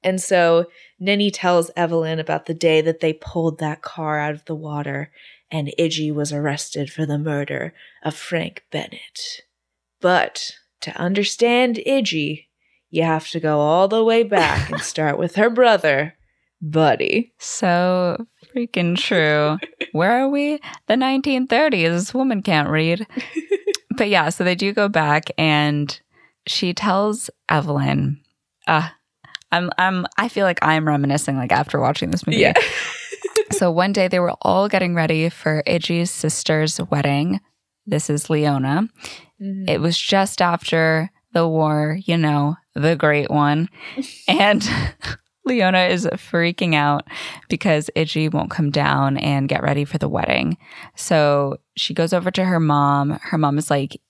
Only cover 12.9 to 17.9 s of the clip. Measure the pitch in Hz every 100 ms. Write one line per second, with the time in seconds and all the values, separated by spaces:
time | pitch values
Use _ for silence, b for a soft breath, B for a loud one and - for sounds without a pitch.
12.9 | 160 165 160 - 165 156 151 147 170 196
13.9 | 220 226 226 214 202 156 143 147 - -
14.9 | - 151 143 175 196 226 233 240 202 156
15.9 | 139 156 _ _ _ _ _ 156 156 156
16.9 | - - - 233 _ - - 180 175 180